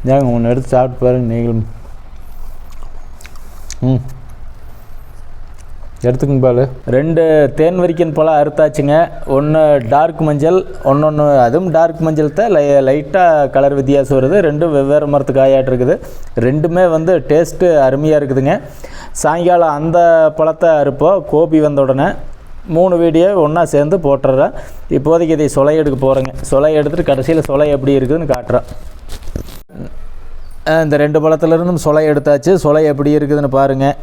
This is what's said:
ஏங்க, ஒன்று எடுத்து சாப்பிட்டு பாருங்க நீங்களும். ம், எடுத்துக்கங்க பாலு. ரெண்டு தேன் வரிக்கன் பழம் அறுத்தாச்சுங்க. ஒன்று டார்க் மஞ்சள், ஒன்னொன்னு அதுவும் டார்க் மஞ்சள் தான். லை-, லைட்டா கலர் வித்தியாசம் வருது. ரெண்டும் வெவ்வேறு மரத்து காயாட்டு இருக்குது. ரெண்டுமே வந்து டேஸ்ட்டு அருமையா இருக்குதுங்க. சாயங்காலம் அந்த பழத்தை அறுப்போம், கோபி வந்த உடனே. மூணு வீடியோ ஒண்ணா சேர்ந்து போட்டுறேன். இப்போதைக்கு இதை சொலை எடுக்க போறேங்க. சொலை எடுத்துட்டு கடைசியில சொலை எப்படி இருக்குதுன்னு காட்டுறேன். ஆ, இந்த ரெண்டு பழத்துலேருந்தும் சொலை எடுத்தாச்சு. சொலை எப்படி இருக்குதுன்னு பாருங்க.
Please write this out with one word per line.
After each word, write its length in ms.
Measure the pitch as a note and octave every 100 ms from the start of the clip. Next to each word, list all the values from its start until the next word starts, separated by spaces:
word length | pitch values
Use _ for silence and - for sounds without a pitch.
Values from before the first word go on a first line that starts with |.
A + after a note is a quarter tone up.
| C3
ஏங்க, 200 | C3+ B2+ A#2+
ஒன்று 120 | A#2
எடுத்து 200 | B2 B2+
சாப்பிட்டு 300 | B2+ B2+ B2 B2
பாருங்க 260 | B2+ A#2+
நீங்களும். 300 | A#2 A#2 A2+ G2+ - - - - - - - - - - - - - - - - - - - - - B2+
ம், 140 | C3 - - - - - - - - - - - - - - - - - - - - A#2+
எடுத்துக்கங்க 360 | C3 - C3+
பாலு. 200 | B2+ B2 C3 - -
ரெண்டு 280 | B2 D#3+ E3 D#3+ D#3 C#3 C3+
தேன் 200 | D#3+ F3+
வரிக்கன் 320 | F3 E3 E3+ D3+
பழம் 220 | D#3 D3+
அறுத்தாச்சுங்க. 560 | D3+ D3 D3+ B2+ C#3+ D3+ E3+ - - C3+
ஒன்று 240 | D3+ D#3 D3+ C#3+ A2
டார்க் 280 | C#3 E3 D3+ D#3
மஞ்சள், 320 | D3 D#3+ F#3 F#3 - C#3
ஒன்னொன்னு 340 | C#3+ D#3 D3+ D3 C#3
அதுவும் 260 | A#2+ D3 F#3 D#3+
டார்க் 260 | E3+ D#3+ D#3+
மஞ்சள் 220 | D#3 D3+ D3+
தான். 140 | A3+ E3+
லை-, 260 | C#3+ C#3+ C3
லைட்டா 340 | D3 D3 F#3+ F3 D#3 C#3
கலர் 220 | C3+ C#3 C#3+
வித்தியாசம் 380 | C3 C#3 C3 C3+
வருது. 180 | C3 G3+ E3
ரெண்டும் 260 | D3 E3+ C#3+
வெவ்வேறு 300 | C#3 D3 D3
மரத்து 200 | C#3+ C3+ C3+
காயாட்டு 340 | C3+ C3+ C3
இருக்குது. 240 | B2 B2 F3 - - - - A#2+
ரெண்டுமே 380 | D3+ E3 E3+ F#3 D#3+
வந்து 180 | D#3+ F3 C3+
டேஸ்ட்டு 400 | D3+ D#3+ - F3+ D#3 C3
அருமையா 320 | C3+ D#3 D3+
இருக்குதுங்க. 340 | C#3+ C3+ C3+ G3 - - - - - -
சாயங்காலம் 520 | D3 E3 F3 F3 D#3+ D3
அந்த 200 | D#3+ E3+ E3+ E3 D#3 D#3
பழத்தை 320 | D#3+ D#3+ E3+ D#3
அறுப்போம், 420 | C#3+ B2+ D3+ G3 -
கோபி 280 | D3+ E3 D#3 D3+
வந்த 200 | C#3+ C3+
உடனே. 240 | C3+ E3 - - - - - - E3
மூணு 180 | F#3 F3
வீடியோ 240 | E3+ D#3+ F#3 G3 D3+
ஒண்ணா 180 | D#3+ D#3+
சேர்ந்து 240 | C#3+ D3 F#3 C#3+
போட்டுறேன். 480 | C#3 C3+ C3 E3 - - - - C#3+
இப்போதைக்கு 380 | C#3+ E3 E3+ D#3
இதை 120 | D3 C#3
சொலை 180 | C#3 D#3
எடுக்க 160 | D3 C3 C3+
போறேங்க. 260 | C3+ C3 - -
சொலை 200 | C3+ D3+ D3+
எடுத்துட்டு 320 | C#3+ E3 D#3+
கடைசியில 380 | C3+ C3+ D#3+ D3
சொலை 180 | C#3 D3+ C#3
எப்படி 220 | C3+ C3+
இருக்குதுன்னு 340 | C3 D#3+ D3+ B2
காட்டுறேன். 300 | - A#2+ - - - - - - - - - - - - - - - - - - - - -
ஆ, 40 | D#3+ D#3
இந்த 100 | D3
ரெண்டு 140 | D3 D#3
பழத்துலேருந்தும் 600 | D#3 D#3 D#3+ D#3+ F3 E3+ D#3
சொலை 200 | D3+ D#3
எடுத்தாச்சு. 380 | D3 D3 C#3+ D3+ F#3+ D3+
சொலை 160 | D3+ D#3
எப்படி 180 | C#3 C#3+ D3
இருக்குதுன்னு 380 | D3 D3 C#3+ C3
பாருங்க. 280 | C#3 C3 C3+ -